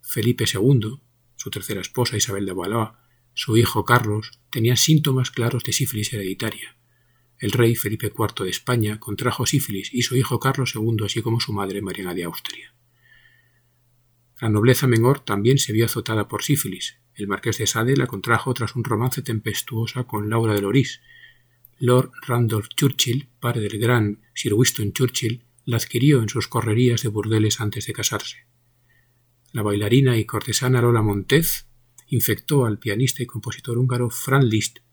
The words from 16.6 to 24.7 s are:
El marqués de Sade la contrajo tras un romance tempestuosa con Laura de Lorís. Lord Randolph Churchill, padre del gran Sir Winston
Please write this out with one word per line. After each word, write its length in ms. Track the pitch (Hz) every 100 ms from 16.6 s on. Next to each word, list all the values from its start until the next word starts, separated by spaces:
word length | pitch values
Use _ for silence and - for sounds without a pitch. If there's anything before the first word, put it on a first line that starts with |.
| - 92 - - _
El 140 | - 101
marqués 300 | 98 - 107
de 80 | 107
Sade 300 | 110 117 139
la 120 | 127
contrajo 440 | 101 113 117 -
tras 200 | 123 110
un 100 | -
romance 380 | 113 110 120 -
tempestuosa 800 | 120 113 110 101 - 110 113 -
con 240 | 123 110 104
Laura 240 | 113 113
de 100 | 104
Lorís. 380 | 98 127 - - _ - - _ _ _ _ _
Lord 320 | 123 127 127 - -
Randolph 420 | 120 117 110 104
Churchill, 540 | - 139 - - 120 - _
padre 220 | 120 120
del 160 | 104 104
gran 420 | 113 120 104 104 _
Sir 200 | - -
Winston 380 | 104 127